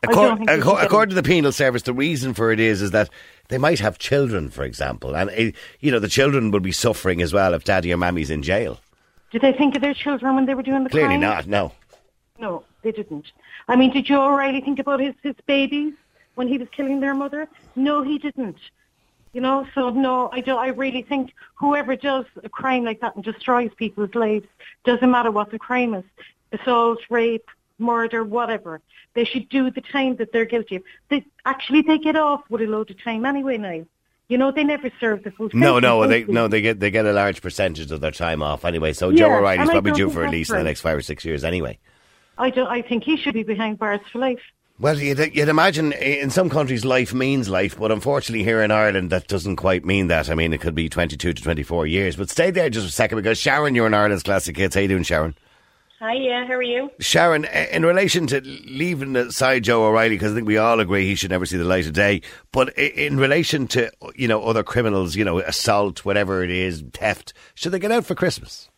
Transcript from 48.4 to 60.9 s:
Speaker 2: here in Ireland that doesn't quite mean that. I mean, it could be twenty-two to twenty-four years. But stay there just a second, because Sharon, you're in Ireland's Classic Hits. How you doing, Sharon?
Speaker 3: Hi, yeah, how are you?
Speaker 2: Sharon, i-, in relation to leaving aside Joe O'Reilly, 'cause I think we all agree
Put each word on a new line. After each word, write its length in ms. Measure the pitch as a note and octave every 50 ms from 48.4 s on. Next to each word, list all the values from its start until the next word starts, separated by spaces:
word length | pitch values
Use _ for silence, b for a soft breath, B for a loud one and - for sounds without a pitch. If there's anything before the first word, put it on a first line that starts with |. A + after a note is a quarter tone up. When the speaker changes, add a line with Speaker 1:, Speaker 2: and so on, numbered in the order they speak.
| G2+
Speaker 2:
here 180 | G#2+ A2+ A2+ G#2+
in 80 | G#2
Ireland 400 | G#2+ G#2+ G#2+ G#2+ G2+ F#2+ F2+ F2+
that 180 | F2+ F#2 - _
doesn't 280 | G2 G2 E2 G2 F#2
quite 280 | E2 - F#2 F#2+ F2+ D#2
mean 220 | E2+ F#2+ G2 F#2+
that. 240 | E2+ E2+ D#2+ D2 C2+
I 40 | E2
mean, 200 | D#2+ E2 E2 D#2+
it 80 | D2 -
could 120 | F2 D#2+
be 140 | D2+ E2 D#2+
twenty-two 460 | - - E2+ E2 C#2+ C#2 - F2 E2
to 80 | - -
twenty-four 440 | D#2 E2+ D2+ C#2+ - - E2+ D#2+
years. 300 | D#2 E2 F#2 G2 F#2 E2
But 140 | - G2 -
stay 200 | - - - F#3+
there 200 | F#3 F3+ E3+ D3+
just 180 | A2+ A2+ G#2 F2+
a 20 |
second, 260 | - - A#2 G#2+ -
because 200 | A2 G2 G#2+ A2+
Sharon, 380 | - - D3+ C3+ D3 D3+ D3 C3
you're 140 | A#2+ A2+ A2
in 40 | G#2+
Ireland's 300 | G#2 G#2 G#2 G#2 F#2 -
Classic 340 | - G2+ F#2+ - - E2+
Hits. 180 | - G2 F#2 -
How 60 | G2+
you 80 | G2+ G2
doing, 140 | F#2+ F#2 E2+
Sharon? 320 | - F2 D#2 D#2 E2 D#2 b b b b b b b b b b b b _
Speaker 3:
Hi, 160 | A3+ A3 A#3
yeah, 320 | C4 C4+ B3+ B3 B3 B3
how 80 | B3 B3+
are 80 | B3+ B3
you? 280 | A#3+ A#3+ B3 C4+ C#4+ - _
Speaker 2:
Sharon, 460 | - - - E3+ E3 E3+ E3 D3+ D3+
i-, 240 | - - D#3 D#3 - E3
in 120 | E3 E3
relation 420 | E3 F3 F#3 G3+ F#3+ - F3+ E3 C3+
to 120 | B2+ C#3
leaving 760 | C3 C3 C#3 C#3 - - C3 C3 D#3 F3+ F3+ C#3+ C3+ C3+ C3+
aside 480 | B2 B2 B2 - - C3 C3 C3 B2+ A2+
Joe 200 | F#2+ A#2+ A#2 A2
O'Reilly, 320 | G#2+ A2 A2+ A2+ A2+ A2
'cause 160 | F#2+ F#2 G#2+ G#2+
I 20 |
think 120 | A2+ A2+
we 100 | G#2+ G#2+
all 240 | G#2+ G#2+ A#2 A#2 A2+
agree 240 | G#2+ E2+